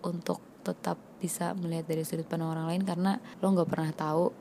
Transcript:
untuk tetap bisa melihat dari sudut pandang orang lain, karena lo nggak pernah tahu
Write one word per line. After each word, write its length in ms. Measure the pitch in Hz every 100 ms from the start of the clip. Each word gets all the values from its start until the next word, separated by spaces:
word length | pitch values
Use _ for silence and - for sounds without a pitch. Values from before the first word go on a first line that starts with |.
| 175
untuk 320 | 170 - 180 - -
tetap 400 | - 180 - 170 - -
bisa 320 | 175 - 175 190
melihat 320 | 170 165 165
dari 160 | 160 160
sudut 240 | 165 160
pandang 240 | 165 160
orang 160 | 160 160
lain, 120 | 175 190
karena 320 | 175 190 196 - -
lo 40 | 190
nggak 180 | 185 165
pernah 220 | - 156
tahu 400 | - 156 156 180 -